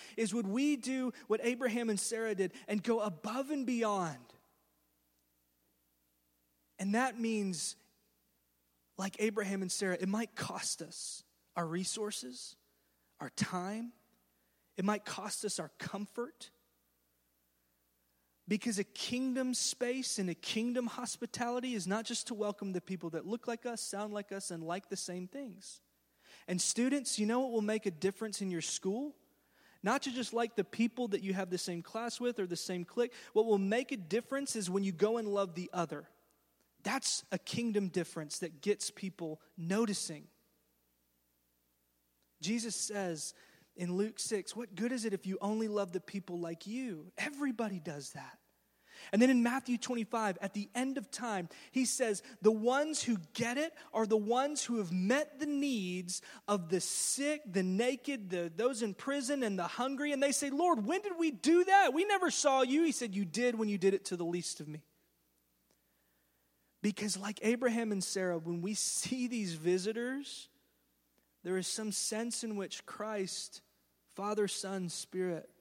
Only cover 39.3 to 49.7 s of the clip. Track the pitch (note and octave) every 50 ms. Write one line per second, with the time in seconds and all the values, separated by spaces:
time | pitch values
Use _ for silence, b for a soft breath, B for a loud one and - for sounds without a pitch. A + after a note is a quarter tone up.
39.3 | D#3 - b b b F#3 E3 E3 F#3+ A3 A#3 G#3 F#3+ - - - D#3 D3 - -
40.3 | _ _ _ _ _ _ _ _ _ _ _ _ _ _ _ _ _ _ _ _
41.3 | _ _ _ _ _ _ _ _ _ _ _ _ _ _ _ _ _ _ _ _
42.3 | _ _ D3+ F3+ A#3 A#3+ A3 A3+ - - - - G#3 G3+ F#3+ F3 E3 D3 - -
43.3 | B B B B B B B B B - F3+ F3 F3 F#3+ G#3 A3 - - - -
44.3 | A3+ G3 F3+ - - G#3+ A#3+ - G3 E3 A3+ A#3+ C4 B3 G#3+ A3 G3 - - F#3+
45.3 | F#3+ - - G3+ G#3+ A3 A3+ G#3+ G#3 G3+ G3+ F3+ E3+ F3+ - - - G3 - -
46.3 | F3+ F3 E3+ E3 E3+ E3 - G3 A3+ B3+ C4 A#3+ F3 D3+ D#3 F#3 - - G#3+ D4
47.3 | C#4+ C#4 D4 C4+ A3+ A#3 A3+ G#3 G3 F3 D3+ F3 D3 C#3+ C3+ - - C#3+ - -
48.3 | - - _ _ _ _ _ _ B B B B B B B B - G#3+ B3 C4
49.3 | C4 A#3+ A#3 A#3+ B3 C4+ - B3